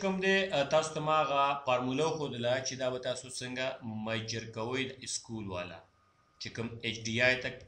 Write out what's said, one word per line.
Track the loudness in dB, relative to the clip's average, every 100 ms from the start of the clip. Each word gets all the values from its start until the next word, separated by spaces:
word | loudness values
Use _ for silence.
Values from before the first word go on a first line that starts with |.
کوم | 0 2
دی | 4 4 4 2 4
تاسو | 4 4
ته | 0 2
ماغه | 4 4 4 4 2 2
فارموله | 2 2 2 2
خو | 0 -2
دلا | -2 0 0 0
چې | -2
دا | -2
به | -2 -2
تاسو | -4 -8
څنګه | -8 -6 -4 -4 -4 -6 -6 -2
میجر | -2 -2 -6 -6 -6
کوی | -2 -2 -4
د | -6 -8
اسکول | -8 -6 -8 -6
والا | -6 -8 -12 -18 _ _
چې | _ _ -14 -10 -8
کوم | -8
ایچ | -6 -6 -4 -2
ڈی | 4 4
آی | 4
تک | -2 -8